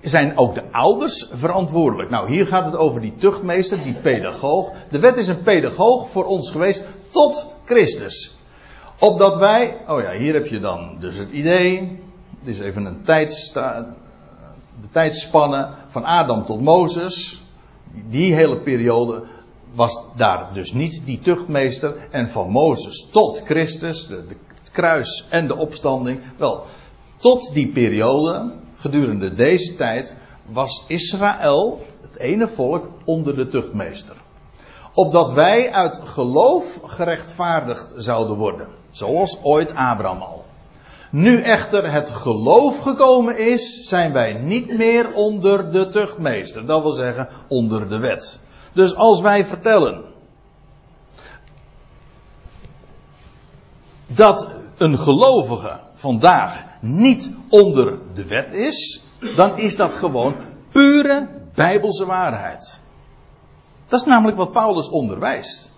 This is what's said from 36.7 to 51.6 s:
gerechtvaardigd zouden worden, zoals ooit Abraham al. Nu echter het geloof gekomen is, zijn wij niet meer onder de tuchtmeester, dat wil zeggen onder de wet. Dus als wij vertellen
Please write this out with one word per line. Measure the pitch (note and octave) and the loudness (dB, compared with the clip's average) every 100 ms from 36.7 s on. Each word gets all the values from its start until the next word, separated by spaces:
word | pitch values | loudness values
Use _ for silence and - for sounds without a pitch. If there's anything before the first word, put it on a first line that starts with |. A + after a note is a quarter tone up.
| - | -14
gerechtvaardigd | - - E3+ D#3+ - - F3 E3 A#2+ A#2 - - | -18 -6 -4 -4 -8 -8 -2 -2 -4 -10 -12 -12
zouden | A2 A#2 A2 G#2 | -4 -2 -2 -2
worden, | G#2+ F2+ - - - | -4 -6 -14 -20 -20
zoals | - G#2 D#3 F#3+ - | -10 -4 -2 -2 -2
ooit | - D3+ D#3+ | 2 2 2
Abraham | - B2+ A2+ G2 F#2 | -2 -2 0 -4 -6
al. | F#2 - - - - - - - - | -12 -16 -20 -20 -20 -20 -20 -20 -8
Nu | C#3 F#3+ A#3+ | 2 4 4
echter | - A3 - G#3 F3 | 4 0 2 -2 0
het | D3 - | -2 -4
geloof | A2 C3 A2 A#2 G3+ C#4+ C#4+ | -8 -4 -2 6 6 6 0
gekomen | - C4+ C4 B3+ A#3 A#3 | -4 4 6 6 4 0
is, | A3 B3 - - - | 0 0 -2 -10 -4
zijn | F3+ E3+ | 0 0
wij | C3+ A2+ | 0 0
niet | G#2+ C3+ A3+ B3 A#3 | -2 -4 -4 -4 0
meer | A3+ A#3 A#3 | 2 2 0
onder | - G#3 G#3 F#3 G3 E3+ | 0 -2 2 2 2 2
de | F3+ F#3+ | 0 0
tuchtmeester, | G3+ G3+ - D#3 A2 F#2 A2 A2+ | 0 -2 -2 -4 -4 -6 -12 0
dat | D#3 | 0
wil | D3+ | 0
zeggen | C3 B2 A#2 C3 - - | -2 -4 -4 -8 -12 -4
onder | C3 A2+ A2 G#2 | -2 0 -2 -4
de | G#2+ | -4
wet. | B2 F#2+ - - - - - | -4 -4 -8 -14 -20 -20 -10
Dus | - F#3 | 2 2
als | - A3+ G3+ | 4 4 4
wij | G3 G3+ G3 | 4 2 0
vertellen | F3 A3+ G#3+ C3+ F2+ - - _ _ _ _ _ _ _ _ _ - - - - - | -2 2 4 2 -2 -16 -20 _ _ _ _ _ _ _ _ _ -20 -20 -20 -20 -20